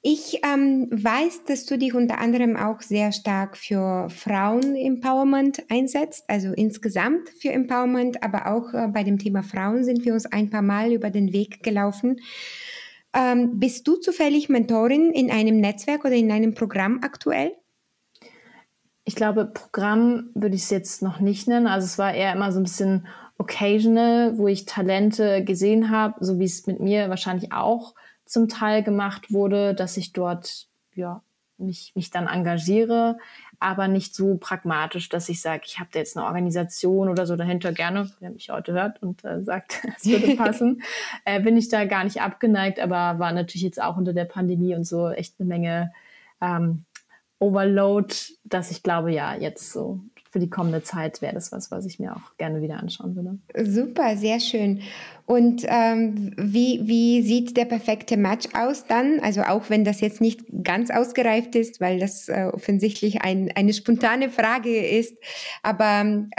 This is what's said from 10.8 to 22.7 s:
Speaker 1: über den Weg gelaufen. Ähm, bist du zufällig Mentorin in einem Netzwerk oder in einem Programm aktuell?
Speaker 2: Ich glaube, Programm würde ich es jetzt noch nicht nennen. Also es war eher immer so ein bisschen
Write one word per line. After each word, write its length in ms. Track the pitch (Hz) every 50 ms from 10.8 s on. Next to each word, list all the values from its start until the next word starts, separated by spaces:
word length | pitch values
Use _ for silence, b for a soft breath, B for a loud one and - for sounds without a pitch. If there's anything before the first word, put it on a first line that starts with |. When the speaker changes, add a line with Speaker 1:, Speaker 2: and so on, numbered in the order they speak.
| 220 233
Speaker 1:
über 200 | 233 226 220 208
den 220 | 190 208 202 185 180
Weg 280 | 196 208 - - _
gelaufen. 580 | - 226 214 202 202 202 196 202 - 247 262 240 B B B B B B B B B B B B B B B B B _ -
Ähm, 460 | 262 254 247 247 240 247 240 240 196
bist 280 | 220 254 247 - -
du 80 | 302 330
zufällig 540 | 349 - 392 349 - 320 294 285 294 294 -
Mentorin 640 | 269 240 220 214 233 220 226 240 269 302 320 339
in 180 | 330 269 254 -
einem 320 | - 220 214 220 220 220
Netzwerk 420 | 208 202 208 208 - - 294 294 294
oder 120 | 269 254
in 160 | 240 226 220
einem 240 | 214 214 226 226 220
Programm 460 | - 226 208 - 196 190 202 247 247 240
aktuell? 480 | - - - - 294 - - - 330 403 _ _ _ _ _ _ _ _ _ _ _ _ b b 960 b b b b b b b b _ _ _ _ _ _ _
Speaker 2:
Ich 120 | - -
glaube, 300 | - 226 214 202 220 208
Programm 840 | 220 - - - _ - 208 196 208 214 226 233 240 240 240 240 - -
würde 220 | 202 208 202 190
ich 80 | 185 -
es 80 | -
jetzt 320 | 202 190 190 - - - 196
noch 160 | 190 165 -
nicht 280 | 202 196 202 202 -
nennen. 200 | 247 240 240 240
Also 180 | 220 190 190 185
es 140 | 180 - -
war 120 | 196 196
eher 220 | - - 190 196 180
immer 180 | 190 202 202
so 80 | 180 190
ein 40 | 190
bisschen 420 | 180